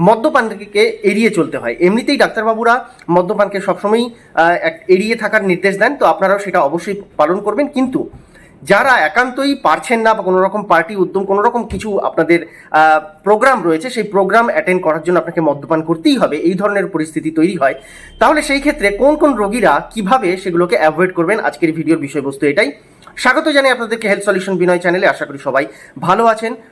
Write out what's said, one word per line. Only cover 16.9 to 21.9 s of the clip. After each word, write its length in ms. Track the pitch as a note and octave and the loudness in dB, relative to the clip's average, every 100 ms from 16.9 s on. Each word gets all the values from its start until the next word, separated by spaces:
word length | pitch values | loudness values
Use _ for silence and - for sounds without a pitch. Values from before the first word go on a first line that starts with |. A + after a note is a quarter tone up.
| D#3+ D#3 D#3 D#3 | -4 -6 -6 -4
তৈরি 260 | D#3 E3+ F3+ | 0 0 0
হয়, 180 | C3+ - - - - - | -2 -2 -12 -20 -20 0
তাহলে 240 | A#3 D4+ | 2 2
সেই 180 | C#4+ C#4 | 0 -2
ক্ষেত্রে 300 | C#4+ - G3+ | -2 0 -2
কোন 260 | G3+ G3 D4 | 2 2 4
কোন 180 | D4+ | 2
রোগীরা 560 | A3+ G3+ A#3+ F3+ C#3+ F3+ | 2 -2 2 2 2 -2
কিভাবে 420 | A3 F#3+ G3 F3+ F#3 | -6 0 0 0 -2
সেগুলোকে 400 | F#3 E3+ F3 - | -2 -2 0 2
অ্যাভয়েড 380 | D#3 D3+ F3+ | 2 2 0
করবেন, 260 | F3+ E3 G#3+ | 0 -2 -2
আজকের 320 | D3 - E3 | -4 -2 -2
ভিডিওর 260 | D3+ D3+ | -2 -2